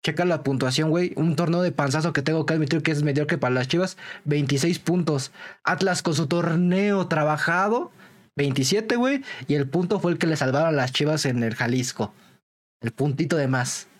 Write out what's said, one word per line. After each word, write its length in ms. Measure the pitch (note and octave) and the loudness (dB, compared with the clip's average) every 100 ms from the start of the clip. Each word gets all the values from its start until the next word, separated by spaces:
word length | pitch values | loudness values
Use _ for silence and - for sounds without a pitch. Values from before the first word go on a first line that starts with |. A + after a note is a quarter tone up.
Checa 200 | - D3+ | -2 0
la 200 | F3+ D#3+ | 0 0
puntuación, 460 | C3+ C3 B2+ C3 D#3 | 0 0 0 2 2
güey. 240 | E3+ F3+ - | 2 0 0
Un 180 | D#3+ | 0
torneo 280 | D#3+ E3+ E3+ | 2 0 2
de 100 | F3+ | 0
panzazo 400 | - C#3+ D3+ E3 | 0 0 0 0
que 100 | D#3 | 0
tengo 240 | C#3 D#3+ D#3 | 0 0 0
que 80 | |
admitir 260 | D#3+ D3 E3 | 0 0 0
que 120 | D#3+ | 0
es 100 | D3 | 0
mediocre 360 | D3 C#3+ D3 E3 | 0 0 0 0
para 160 | B2+ | 0
las 120 | B2+ B2+ | 0 0
Chivas, 300 | E3+ F#3 - - - | 0 0 -6 -18 -10
veintiséis 540 | D3 D3 C#3+ C#3+ E3 D#3 | -2 0 2 2 0 0
puntos. 540 | - F3+ D#3+ C#3+ - - - - | 0 0 2 -2 -4 -14 -20 -6
Atlas 360 | - F3 F#3+ F3+ | -4 0 0 0
con 100 | F3 | 0
su 140 | D#3 D3 | 0 0
torneo 800 | E3+ E3 E3 F3+ F#3 G3+ G3 F3+ | 0 2 2 2 2 2 0 0
trabajado, 840 | D#3+ D3+ D3+ - F3 G3+ A#3 F4 - - - _ - | 0 2 0 0 2 2 0 -4 -12 -20 -20 _ -2
veintisiete, 580 | C#3+ C3 C3 G3+ A3 | 0 0 0 0 0
güey. 300 | A#3+ B3 C#4 - - C3 | 0 2 -2 -6 -14 -2
Y 60 | |
el 140 | D3 C#3 | -2 0
punto 300 | E3+ F3+ G3+ | 0 0 0
fue 140 | F3 | 0
el 60 | E3 | 0
que 100 | E3 | 0
le 80 | D3+ | 0
salvaron 320 | C3 C3+ E3 | 0 2 2
a 40 | |
las 200 | D3 B2+ | 2 0
Chivas 340 | - D3+ D#3 C#3+ | 0 0 0 0
en 160 | A#2+ | 0
el 140 | A#2 G#2+ | -2 -2
Jalisco. 580 | A#2+ B2+ B2 - G#2 - - _ _ _ _ _ | -2 -2 -4 -4 -6 -8 -20 _ _ _ _ _
El 120 | A#2 | -10
puntito 440 | - C#3+ C#3 D#3+ E3 | -2 -2 0 0 0
de 120 | C3+ | 2
más. 400 | C3 B2+ - - | 0 -2 -6 -12